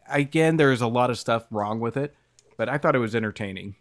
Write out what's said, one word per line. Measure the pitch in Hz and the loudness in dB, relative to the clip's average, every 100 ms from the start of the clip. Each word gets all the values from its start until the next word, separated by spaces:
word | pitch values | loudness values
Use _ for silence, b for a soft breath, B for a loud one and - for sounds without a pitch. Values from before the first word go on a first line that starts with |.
| - | -4
again, | 143 139 160 160 165 | -2 0 2 4 4
there's | 143 123 | 4 4
a | 120 | 0
lot | 123 123 | 2 0
of | 117 | 0
stuff | - 117 - | -2 -2 -2
wrong | 107 104 113 | -4 -2 -2
with | 117 | -4
it, | 135 147 b b b _ - | -4 -6 b b b _ -6
but | 117 | -4
I | 143 | 0
thought | 160 | 2
it | 131 | 2
was | 113 | 0
entertaining. | 113 107 - 101 95 101 101 | -2 -4 -6 -10 -10 -14 -16